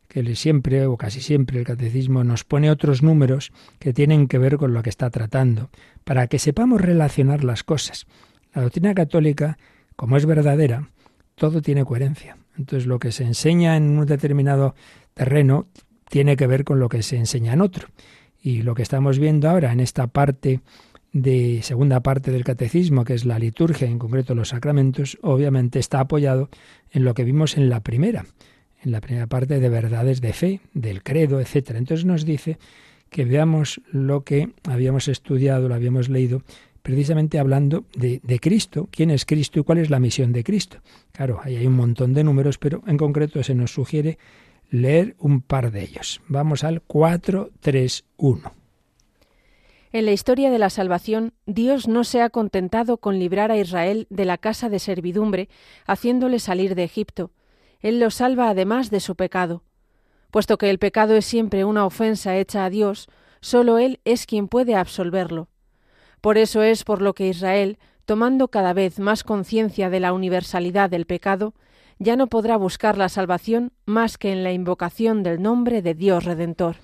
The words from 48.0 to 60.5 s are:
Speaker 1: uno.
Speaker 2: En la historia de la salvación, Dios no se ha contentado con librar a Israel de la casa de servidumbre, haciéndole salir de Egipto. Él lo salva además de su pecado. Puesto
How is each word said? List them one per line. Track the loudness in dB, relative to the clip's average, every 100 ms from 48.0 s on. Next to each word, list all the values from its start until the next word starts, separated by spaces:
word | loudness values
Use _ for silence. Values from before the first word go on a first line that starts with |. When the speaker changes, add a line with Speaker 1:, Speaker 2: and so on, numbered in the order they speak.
| _ -2
Speaker 1:
uno. | 0 0 -4 -20 _ _ _ _ _ _ _ _ _ _ _ _ _
Speaker 2:
En | -2 0
la |
historia | 0 0 2 2
de | 2
la | 0
salvación, | 0 -2 -2 -2 -4 -4 _ -8
Dios | -2 0 0 0
no | 0 0
se | 0
ha | 0
contentado | 0 -2 -2 -2 -2 -2 -2
con | -2 -2
librar | -2 0 0
a | 0
Israel | -2 -2 -2 -2 -6
de | -4
la | -2 -2
casa | -4 -4 -4
de | -4
servidumbre, | -4 -6 -4 -2 -2 -2 -6 _ _ -14 -6
haciéndole | -4 0 0 0 -2
salir | -2 -2 -2 -2
de | -4
Egipto. | -4 -8 -8 -12 _ _ _ _ _
Él | -2 0
lo | 0
salva | 0 -2 0 0
además | 0 0 -2 -2
de | -4
su | -4 -6
pecado. | -4 -2 -4 -6 _ _ _ _ _ _ _
Puesto | -2 0